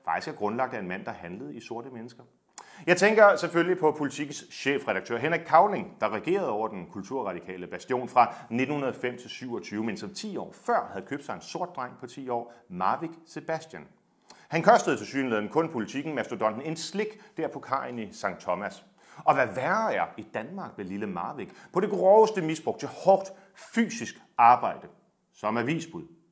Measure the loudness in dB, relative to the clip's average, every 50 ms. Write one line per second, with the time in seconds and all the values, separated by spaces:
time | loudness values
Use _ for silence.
0 | _ -2 -4 -2 -4 -6 -6 -2 -2 -2 0 -2 -2 -4 -4 -8 -6 -6 -8 -8
1 | -8 -10 -12 -10 -12 -12 -12 -12 -12 -12 -12 -14 -12 -10 -10 -10 -10 -12 -14 -14
2 | -14 -16 -18 -20 -20 _ _ _ _ _ _ -16 -16 -16 -20 -4 4 4 6 8
3 | 8 6 10 10 10 10 8 6 0 2 2 2 4 4 2 4 4 2 2 2
4 | -4 -4 -4 -6 -6 -6 -8 -12 -14 -14 -14 -2 0 0 0 0 0 0 -2 -2
5 | -2 -2 -4 -2 0 0 0 -2 0 6 6 6 6 6 2 -2 -4 -8 -4 -2
6 | -2 0 0 -2 -2 0 0 0 0 0 0 -2 -2 -4 -4 -8 -12 -10 -12 -12
7 | -10 -6 -6 -4 -4 -4 -6 -8 -10 -10 -10 -10 -10 -10 -10 -12 -4 -2 -2 -2
8 | -2 2 6 6 6 6 4 -12 -10 -4 -2 -2 0 0 0 -2 -2 -4 -4 -2
9 | -4 -6 -6 -6 -14 -16 -14 -12 -10 -8 -8 -8 -8 -6 -6 -4 -4 -4 -4 -6
10 | -10 -12 -10 -10 -10 -8 -8 -8 -10 -10 -14 -10 -2 0 0 0 0 -4 -10 -10
11 | -8 -6 -8 -8 -6 -10 -10 -10 -10 -10 -6 -6 -6 -6 -6 -10 -10 -10 -10 -14
12 | -16 -14 -12 -12 -6 -4 -4 -4 -4 -8 -16 -20 _ _ -6 0 0 2 2 0
13 | -2 -10 -10 -14 -20 -14 -14 -10 -6 -6 -6 -6 -8 -12 -16 -16 -16 -16 _ _
14 | _ _ _ _ _ _ -20 -20 -10 _ -2 4 8 8 8 8 6 2 0 -2
15 | -2 -4 -2 -2 0 2 0 0 0 0 0 0 0 0 -2 -4 -4 -4 -6 -6
16 | -6 -4 -4 -4 -4 -4 -4 0 0 0 0 -2 -6 -6 -6 -6 -8 -6 -4 -4
17 | -4 -4 -6 -14 -20 -14 _ -6 -6 -6 -6 -10 -6 -4 -4 -2 -2 -6 -6 -8
18 | -8 -10 -10 -4 -4 -4 -4 -4 -4 -4 -2 -2 -2 -8 -8 -10 -20 _ _ _
19 | -20 -20 -20 0 2 2 4 4 2 2 0 -2 0 0 0 0 0 0 0 0
20 | -2 -2 -4 -14 -16 -8 -8 -8 -6 -6 -10 -12 -12 -12 -10 -10 -8 -8 -6 -6
21 | -6 -6 -4 -6 -6 -6 -8 -10 -12 -12 -14 -20 -20 -4 -2 -2 -2 0 -2 4
22 | 6 8 8 8 8 6 4 -2 -2 -2 -4 -2 -2 -4 -4 -4 -8 -10 -10 0
23 | 4 6 6 6 4 -8 -14 -18 -20 -20 _ -12 -10 -2 0 0 0 0 -2 -6
24 | -8 -8 -10 -14 -20 _ _ 8 10 10 10 8 4 -4 -4 -6 -12 -18 -20 _
25 | _ _ _ _ _ _ _ -4 -2 0 0 2 0 0 0 -2 -4 -8 -12 -14
26 | -14 -14 -20 _ _ _